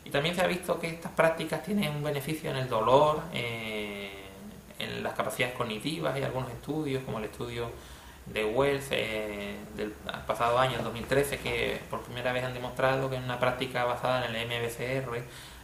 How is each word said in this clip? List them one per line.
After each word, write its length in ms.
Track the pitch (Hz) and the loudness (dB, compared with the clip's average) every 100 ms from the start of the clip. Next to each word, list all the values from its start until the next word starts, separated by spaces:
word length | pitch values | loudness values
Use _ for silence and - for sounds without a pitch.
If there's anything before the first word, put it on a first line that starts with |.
Y 60 | - | 0
también 240 | 143 160 | 0 2
se 80 | 180 | 2
ha 40 | 175 | 2
visto 320 | 180 - - | 2 -2 -2
que 100 | 165 | -2
estas 220 | 165 180 | -6 -4
prácticas 500 | - 160 165 156 156 | 4 4 4 -2 -4
tienen 340 | - 208 151 147 | 0 2 2 0
un 60 | |
beneficio 480 | 147 143 139 160 156 | 0 -2 -2 -4 -2
en 60 | 135 | -2
el 120 | 127 | 0
dolor, 540 | 113 110 135 120 156 165 | 2 8 10 10 6 -2
eh, 960 | 131 120 117 113 107 104 104 101 98 98 98 101 - - - | -2 -2 -4 -4 -4 -4 -6 -8 -8 -14 -14 -14 -14 -16 -8
en 240 | 117 117 | -4 -2
las 120 | 113 | -4
capacidades 400 | - - - 123 | -2 -2 0 -2
cognitivas. 600 | - 113 107 143 160 156 | 0 -4 -2 -4 -2 -2
Hay 80 | 139 | 0
algunos 280 | 131 123 123 | -2 -2 -4
estudios, 520 | - - 156 147 131 | -6 -4 -2 0 -2
como 160 | 131 113 | -2 -4
el 40 | |
estudio 460 | 107 - 120 120 117 - - - - - - | -6 -6 -6 -4 -6 -6 -14 -16 -16 -16 -4
de 180 | 107 | 0
Wells, 440 | 107 117 143 139 135 | 2 4 4 2 0
eh, 680 | 127 113 107 107 101 101 104 104 107 | 0 0 -2 -4 -4 -6 -8 -8 -4
del 160 | 107 - - - - | -4 -4 -6 -6 -2
pasado 320 | - 117 120 | 2 4 6
año, 180 | 131 120 | 4 2
el 80 | |
dos 80 | 110 | -2
mil 120 | 117 | -4
trece, 340 | 110 131 139 127 | 2 4 4 0
que 420 | 123 117 117 107 - | 0 0 0 -2 -6
por 140 | 117 | -8
primera 320 | - 123 123 | -6 -4 0
vez 100 | 127 | 0
han 80 | 127 | -2
demostrado 560 | 123 123 - 131 135 135 | -4 -6 2 4 4 2
que 80 | 131 | -2
una 220 | 127 123 | -2 2
práctica 460 | 127 123 127 127 | 2 2 -2 2
basada 420 | 123 120 127 127 120 | 2 2 2 2 2
en 80 | |
el 80 | 113 | -2
M 180 | 117 120 | -2 0
B 80 | 117 | -2
C 280 | - 123 135 | -2 -2 -2
R 260 | 127 117 135 - - - | -2 -6 -6 -12 -14 -14